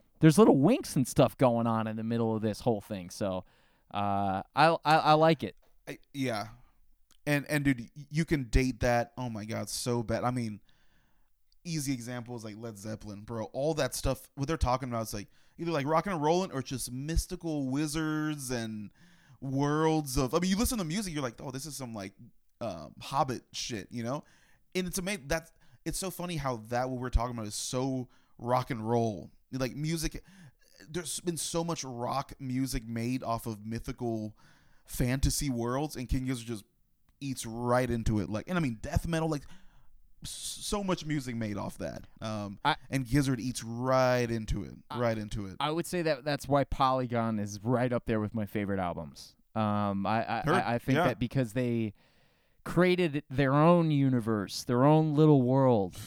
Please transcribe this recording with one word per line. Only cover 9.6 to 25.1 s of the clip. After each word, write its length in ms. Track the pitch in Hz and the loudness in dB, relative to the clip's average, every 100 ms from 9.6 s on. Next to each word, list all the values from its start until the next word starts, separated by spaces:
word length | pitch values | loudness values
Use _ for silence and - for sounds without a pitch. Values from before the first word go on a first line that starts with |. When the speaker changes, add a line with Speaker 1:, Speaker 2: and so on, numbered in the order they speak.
| 104 | -6
Speaker 2:
so 320 | - 123 120 | -6 -2 -2
bad. 200 | 110 113 | -2 -2
I 80 | 113 | -2
mean, 300 | 127 113 101 - _ _ _ _ _ _ _ _ _ | -2 -4 -8 -16 _ _ _ _ _ _ _ _ _
easy 300 | 170 160 135 | -6 -4 -2
examples 500 | 127 117 123 117 123 110 | -4 -4 -10 -10 -12 -12
like 100 | 104 | -12
Led 200 | 117 101 | -12 -10
Zeppelin, 440 | 110 110 104 101 | -10 -10 -10 -14
bro. 240 | 110 117 107 | -10 -8 -6
All 280 | - 147 156 | -2 -2 0
that 180 | 127 - | 0 0
stuff, 340 | 139 127 - - | -2 -2 -8 -6
what 120 | 139 | -4
they're 100 | 160 | 0
talking 320 | 131 127 131 | 2 0 -2
about, 120 | 117 | -6
it's 100 | 110 | -6
like 140 | 104 98 _ _ - | -8 -12 _ _ -8
either, 140 | 170 | -2
like, 160 | 160 135 | -2 2
rock 180 | 160 202 | 2 0
and 160 | 175 | 0
rollin' 300 | 151 175 190 | 2 2 2
or 80 | 135 | -4
it's 100 | 131 | -6
just 220 | 127 - | -6 -6
mystical 760 | 123 147 165 - 180 170 151 131 | -8 -2 -2 -2 -6 -4 -2 -2
wizards 800 | 139 156 156 156 156 151 147 127 | -2 -2 -2 -2 0 -2 -4 -4
and 380 | 123 113 107 104 - - - _ 131 | -4 -4 -8 -12 -18 -20 -20 _ -12
worlds 760 | 139 135 143 151 160 156 143 131 | -4 0 2 4 4 2 2 0
of, 160 | 127 | 2
I 60 | 165 | 2
mean, 120 | 185 | 2
you 60 | 196 | 2
listen 200 | 240 240 | 0 0
to 40 | |
music, 300 | 160 185 196 | -2 -4 -4
you're 100 | 151 | -4
like, 120 | 127 117 | -6 -6
"Oh, 80 | 143 | -10
this 160 | 131 151 | -8 -10
is 100 | 131 | -10
some, 160 | 127 110 | -10 -10
like, 160 | 98 - 117 _ _ _ | -10 -12 -20 _ _ _
um, 320 | 113 85 71 - | -8 -8 -14 -14
Hobbit 420 | - 139 147 113 - | -4 0 0 -2 -8
shit," 340 | - - 110 - | -10 -6 -8 -8
you 140 | 120 | -8
know? 200 | 117 147 - _ _ _ _ 190 | -6 -6 -8 _ _ _ _ -4
And 100 | 180 | -4
it's 140 | 196 | -4
ama-, 280 | 180 | -6